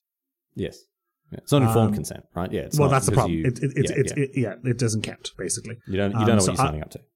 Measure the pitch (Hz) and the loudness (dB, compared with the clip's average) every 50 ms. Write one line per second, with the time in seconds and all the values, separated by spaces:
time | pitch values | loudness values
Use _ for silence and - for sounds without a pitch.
0 | _ _ _ _ _ _ _ _ _ _ _ - 95 - - - _ _ _ _ | _ _ _ _ _ _ _ _ _ _ _ -8 -8 -8 -8 -12 _ _ _ _
1 | _ _ _ _ _ _ - - - - 147 143 127 113 110 117 110 101 104 104 | _ _ _ _ _ _ -18 -16 -2 0 2 4 4 4 4 4 4 4 2 -2
2 | 73 - - - - _ _ 85 92 95 107 92 - - - 151 143 139 139 131 | -6 -8 -12 -14 -16 _ _ -8 -6 -4 -4 -4 -4 -2 0 2 4 4 4 2
3 | - - 104 - 110 90 82 - 156 131 120 - 151 135 - 151 127 - - 143 | 2 2 2 2 2 2 0 0 0 -2 -2 -2 -4 -4 0 0 0 0 0 0
4 | 127 - - 147 139 135 - 135 117 101 92 - - 127 117 117 127 110 107 110 | -2 -2 -2 -2 -4 -2 -2 -2 -2 -2 -4 -4 -4 -4 -2 0 0 -2 0 -2
5 | - - 85 - - - - - 95 90 - - 101 113 113 - _ - 95 95 | -4 -6 -10 -12 -16 -16 -10 -8 -6 -6 -6 -6 -6 -10 -14 -14 _ -4 -2 0
6 | 101 98 104 113 107 117 117 101 95 92 - - - 80 76 76 76 - - - | 0 0 0 2 4 4 6 6 4 4 2 2 0 0 0 -4 -8 -10 -14 -18
7 | - _ _ | -20 _ _